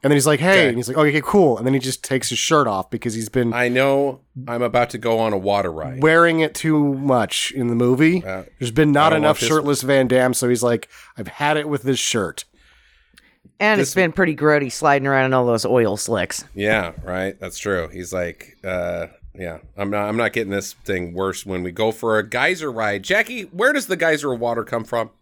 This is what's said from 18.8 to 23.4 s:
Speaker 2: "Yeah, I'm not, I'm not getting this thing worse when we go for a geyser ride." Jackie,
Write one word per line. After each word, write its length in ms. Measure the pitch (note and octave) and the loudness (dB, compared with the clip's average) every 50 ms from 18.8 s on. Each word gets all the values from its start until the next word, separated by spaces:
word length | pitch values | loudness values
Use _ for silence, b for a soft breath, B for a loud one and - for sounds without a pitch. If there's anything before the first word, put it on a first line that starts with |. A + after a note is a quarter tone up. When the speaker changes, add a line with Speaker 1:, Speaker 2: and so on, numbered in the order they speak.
| F2 F2 F2 F2 E2 D#2+ _ _ - - - | -4 -6 -6 -8 -8 -10 _ _ -20 -20 -16
Speaker 2:
"Yeah, 220 | - F#2 E2+ E2 - - - _ | -12 -12 -12 -12 -14 -18 -20 _
I'm 120 | G2 G2+ G2 | -10 -8 -4
not, 200 | G2+ G#2 G#2 G#2 | -2 -2 -2 -2
I'm 80 | G#2+ | -2
not 160 | A2+ A#2 G#2 - | -2 -2 -2 -2
getting 180 | A#2+ A2+ F#2+ | -2 -4 -2
this 220 | G2+ G2+ F#2+ - - | -4 -6 -6 -6 -16
thing 400 | _ - - G2 F#2 F2 F2 E2+ | _ -8 -6 -4 -4 -4 -6 -6
worse 320 | F2+ F#2+ G2 F#2 - - | -4 -4 -4 -4 -6 -10
when 180 | G2+ F#2+ F2+ F2+ | -8 -8 -6 -6
we 80 | F2+ | -8
go 200 | F2 F2 A2 A2 | -4 -2 -2 -2
for 260 | A2 - - A#2 A2 | -2 -2 -2 0 0
a 100 | G#2+ G2+ | 0 0
geyser 440 | - - B2 C3 E3 F#3 E3 D#3 D3 | -2 -2 -2 0 0 -2 -2 -6 -8
ride." 320 | B2 A2 A2 G#2 G2+ G2+ F#2+ | -6 -4 -4 -2 -4 -4 -2
Jackie, 400 | - F3+ G#3 A3 G#3+ B3 A#3+ | -2 0 0 0 -2 -6 -12